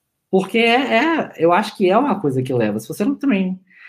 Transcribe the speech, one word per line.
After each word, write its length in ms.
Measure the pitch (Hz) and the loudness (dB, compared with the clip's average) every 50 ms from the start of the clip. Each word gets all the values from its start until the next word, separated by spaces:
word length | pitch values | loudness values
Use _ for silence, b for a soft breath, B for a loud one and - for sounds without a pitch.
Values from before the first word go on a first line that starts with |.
| _ _ _ _ _ _ | _ _ _ _ _ _
Porque 260 | - 190 190 - - | 0 0 0 0 0
é, 380 | 226 233 233 233 247 277 226 226 | 0 2 2 2 2 0 0 0
é, 360 | 226 269 330 330 285 - - - | 0 0 0 0 -2 -4 -6 -4
eu 160 | - 160 170 175 | 0 2 2 4
acho 220 | 196 214 - - | 2 0 -2 -2
que 120 | - 202 180 | 0 0 2
é 80 | 190 | 2
uma 220 | 226 277 277 196 202 | 2 2 0 -2 -2
coisa 220 | - 143 127 131 | -2 -2 -2 -2
que 100 | 127 131 131 | -2 -2 -2
leva. 260 | 120 110 107 104 107 | 0 0 -2 -2 -4
Se 80 | - | -8
você 180 | - 160 - 208 | -8 -6 -4 -2
não 80 | 269 285 | -4 -4
também 440 | - - 277 214 190 190 185 185 - _ B B B B | -2 -2 0 0 0 0 -2 -4 -8 _ B B B B